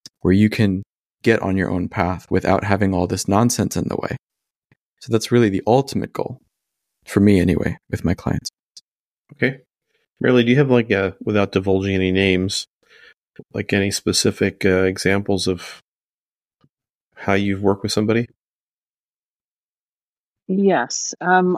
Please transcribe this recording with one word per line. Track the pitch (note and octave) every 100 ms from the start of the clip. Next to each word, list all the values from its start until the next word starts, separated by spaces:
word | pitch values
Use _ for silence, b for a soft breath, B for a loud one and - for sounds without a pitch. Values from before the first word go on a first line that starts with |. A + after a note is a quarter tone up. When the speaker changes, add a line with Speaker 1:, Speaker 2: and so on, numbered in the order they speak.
| - _
Speaker 1:
where | F2
you | F#2+ G#2+
can | A2 G#2 F#2+ G#2 _ _ _
get | - A2+
on | F#2+ F#2+
your | F2+
own | F#2 F2
path | - F2 F2+ -
without | F#2+ - F#2+
having | G2+ G2 G2+
all | F#2 F2+
this | G2 -
nonsense | G2 A#2+ - F#2+ E2
in | -
the | -
way. | - - _ _ _ _ _ _ _ _
So | -
that's | A#2 -
really | A#2+ A2+
the | F#2+ -
ultimate | B2 C3+ G#2 -
goal | - - B2+ _ _ _ _ _ _ -
for | -
me | G2+ G2+
anyway, | F2+ E2+ - - _
with | - -
my |
clients. | - - - - - _ - - _ _ _ _
Speaker 2:
Okay. | - B2+ C3+ _ _ _ _ _ -
Mary | B2+ B2+
Lee, |
do | A#2
you | B2+
have, | C#3
like, | B2 A2+
uh, | G2 F#2+ F2+
without | - G#2 G2
divulging | F#2+ F#2+ F#2+ G2 F#2+
any | F#2
names, | F#2 G2 F#2 F#2+ - - _ b b b b _ - -
like, | A2 G#2
any | G2+ G2
specific, | - - F#2+ A2 - G2+ - G2
uh, | F#2
examples | F#2+ F#2+ F#2+ G2 G#2 G2 F#2+
of | F2+ - - _ _ _ _ _ _ _ _ _ _ _ _ _ -
how | -
you've | G2+ G2+ G2
worked | G2+ G2
with | G#2
somebody? | A2 G#2+ A2+ A#2+ _ _ _ _ _ _ _ _ _ _ _ _ _ _ _ _ _ _ _ _ _ -
Speaker 3:
Yes. | F#3+ G3 D#3+ A#2+ - - -
Um, | E3+ F#3 F3+